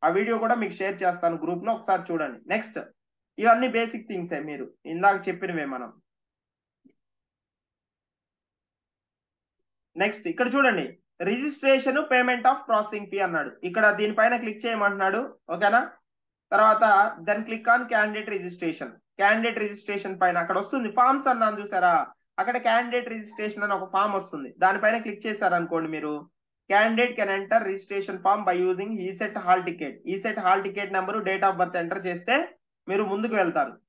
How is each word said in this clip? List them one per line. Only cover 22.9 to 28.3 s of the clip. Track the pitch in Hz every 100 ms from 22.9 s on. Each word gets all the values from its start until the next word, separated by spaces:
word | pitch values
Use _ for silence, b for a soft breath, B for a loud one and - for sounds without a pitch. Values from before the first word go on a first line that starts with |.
| 247 240
registration | 226 214 - 214 208 208
అని | 196
ఒక | 185
ఫామ్ | 190 208 196
వస్తుంది. | 180 151 131 -
దానిపైన | 185 202 214 226 226
click | 202 220
చేశారనుకోండి | 208 196 175 170 165 160 156
మీరు, | 151 151 151 _ _ _ _
candidate | 196 220 226 247 240
can | 196 196
enter | 196 226 196
registration | 196 - 202 196 185
form | 190